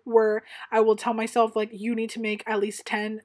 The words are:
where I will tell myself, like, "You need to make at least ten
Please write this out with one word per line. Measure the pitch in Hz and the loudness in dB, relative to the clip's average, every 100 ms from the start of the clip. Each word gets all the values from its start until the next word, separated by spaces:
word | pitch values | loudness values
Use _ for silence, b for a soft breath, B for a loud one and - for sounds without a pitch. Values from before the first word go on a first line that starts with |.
where | - 226 214 214 B B B | 2 4 4 2 B B B
I | 226 | 4
will | 220 214 | 4 4
tell | 240 | 0
myself, | 226 226 240 220 | -2 0 2 2
like, | 220 214 | 0 -4
"You | 214 220 | -6 -4
need | 226 226 | -4 -4
to | 233 | -6
make | 220 214 | -6 -6
at | - 214 | -4 -2
least | 208 208 | -2 -4
ten | - 214 214 220 | -6 -4 -4 -8